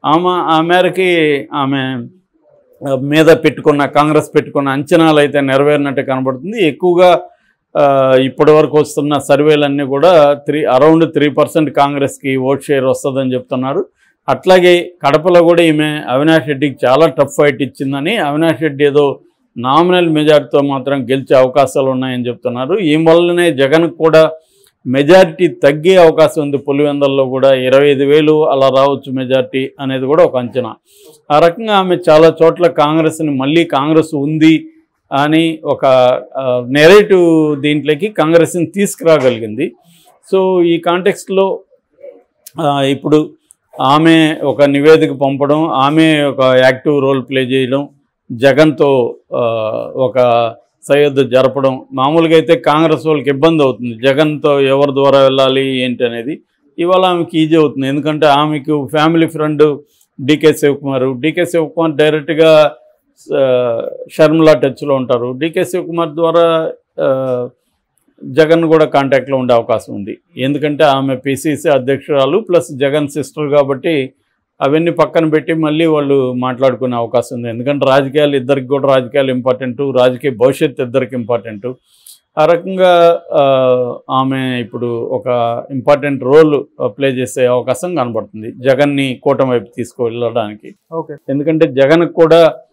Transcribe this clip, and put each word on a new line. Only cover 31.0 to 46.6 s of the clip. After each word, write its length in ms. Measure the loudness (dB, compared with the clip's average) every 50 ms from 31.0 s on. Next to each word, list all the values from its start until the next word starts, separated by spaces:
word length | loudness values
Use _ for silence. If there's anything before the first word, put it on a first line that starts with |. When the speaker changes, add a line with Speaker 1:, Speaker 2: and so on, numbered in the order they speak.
| _ -20 -20 _ _ _
Speaker 1:
ఆ 80 | 0 2
రకంగా 360 | 2 2 0 -2 -6 -2 0
ఆమె 220 | 0 0 0 -2 -2 2 2
చాలా 260 | 4 6 6 4 4 4 2
చోట్ల 240 | 2 2 2 -2 -2
కాంగ్రెస్ని, 640 | 0 0 -2 0 0 0 0 -2 -2 -4 -6 -4
మళ్ళీ 320 | -4 -2 -2 0 0 0 0
కాంగ్రెస్ 520 | 0 -2 -2 -2 2 2 0 0 0 -4
ఉంది 520 | -4 -4 -4 -2 2 2 2 2 2 -2 -8 _ _ _ _ _ _ _ _
అని 480 | -2 -2 0 2 2 0 0 0 -4 -6 -4
ఒక, 220 | -6 -4 0 2 2 4 4 4 2 2 0 -6 -10 -10 -8
ఆ, 280 | -4 -2 -2 -4 -4 -2
narrative 920 | 0 4 6 8 8 6 6 4 2 2 4 2 2 2 2 0 -2 -2
దీంట్లోకి 460 | -2 -2 -2 -2 -2 -2 -4 -2 -4 -8
కాంగ్రెస్ని 580 | -4 -2 -2 2 2 2 2 0 -2 -6 -6
తీసుకురాగలిగింది. 1120 | -6 -4 -4 -4 -4 -4 -4 0 2 2 2 2 0 0 -2 -8 -10 -8 -8 -8 -8 -8 _ _ _ _ _ _ _ _ _ _ _ -2
So 300 | -2 0 0 0 0 0
ఈ 140 | 0 0 -2
కాంటెక్స్ట్లో, 840 | -2 -2 -4 -2 -2 -2 -4 -4 -8 -6 -2 0 0 0 -2 -8 _ _ _ _ _ _ _ _ -20 -20 -20 _ _ _ _ _ _ -20 _ -6
ఆ, 200 | -4 -4 -2 -2
ఇప్పుడు 480 | -2 -2 -2 -4 -2 0 0 0 0 -2 -10 _ _ _ _ _ _ _ _ -4
ఆమె 540 | 0 2 2 4 4 4 4 4 2 0 -2 -4 -4
ఒక 200 | -4 0 2 2
నివేదిక 480 | 2 2 2 4 4 6 6 4 0
పంపడం, 560 | -2 -2 -2 -4 -2 -2 -2 0 0 0 -2 -2
ఆమె 560 | -2 0 0 0 2 2 2 2 2 0 0
ఒక 180 | -2 -2 0
యాక్టివ్ 600 | 0 2 2 4